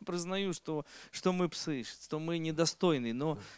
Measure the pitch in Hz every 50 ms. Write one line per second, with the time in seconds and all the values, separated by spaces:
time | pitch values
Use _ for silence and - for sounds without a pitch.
0 | - - 175 175 170 175 190 196 196 190 170 - - - 156 151 139 - - -
1 | - - - - - 185 185 180 180 165 - - - 165 151 131 113 - - -
2 | - - - 151 160 165 170 170 160 160 156 151 165 156 - - - 180 156 135
3 | 120 117 113 123 143 160 151 107 98 - -